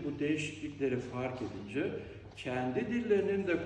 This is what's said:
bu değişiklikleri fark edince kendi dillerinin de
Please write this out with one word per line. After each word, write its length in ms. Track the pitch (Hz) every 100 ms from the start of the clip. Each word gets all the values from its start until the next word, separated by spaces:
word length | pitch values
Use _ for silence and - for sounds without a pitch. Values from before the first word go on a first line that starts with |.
| 143
bu 140 | -
değişiklikleri 800 | 147 151 - - 147 - 135 123
fark 380 | 123 123 127 127
edince 500 | 101 98 104 127 196 - - - - -
kendi 500 | 131 127 127 185 240
dillerinin 600 | 240 214 196 185 196 175
de 100 | 165